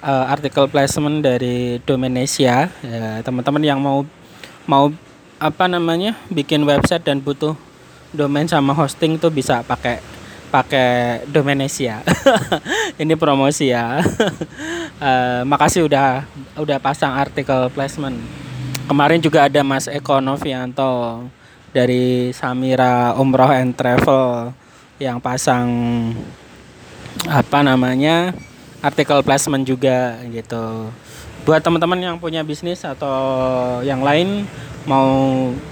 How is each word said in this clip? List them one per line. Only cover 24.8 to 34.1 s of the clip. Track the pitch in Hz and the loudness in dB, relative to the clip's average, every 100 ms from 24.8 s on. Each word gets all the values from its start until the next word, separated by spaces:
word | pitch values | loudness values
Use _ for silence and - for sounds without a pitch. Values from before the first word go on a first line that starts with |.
| - - | -20 -10
yang | 135 120 | -6 -4
pasang, | 127 127 - 123 123 120 120 120 117 117 113 - - - - - - - - - - | -4 -2 2 2 2 0 0 0 -2 -6 -10 -14 -20 -20 -20 -20 -20 -20 -16 -10 -2
apa | 147 120 143 | 0 2 2
namanya, | 143 131 127 127 147 165 180 175 - - - - | 4 2 2 0 2 2 0 -6 -14 -20 -20 -6
artikel | 147 - 147 143 | -4 -2 2 2
placement | 135 139 151 139 | 4 2 2 -2
juga | 131 131 135 127 127 117 123 | -2 0 2 2 -2 -6 -10
gitu. | 113 113 117 113 113 110 123 - - - - - | -12 -8 -8 -6 -8 -10 -12 -18 -20 -18 -8 2
Buat | 156 | 2
teman-teman | 165 165 170 180 | 4 0 0 -2
yang | 180 170 | -4 -6
punya | 170 160 | -6 -6
bisnis | 156 147 175 175 | -6 -6 -6 -8
atau | 156 135 147 135 135 131 131 127 123 123 131 | -10 -8 -4 -2 -2 0 0 0 -2 -4 -2
yang | 135 | 0
lain | 135 | 2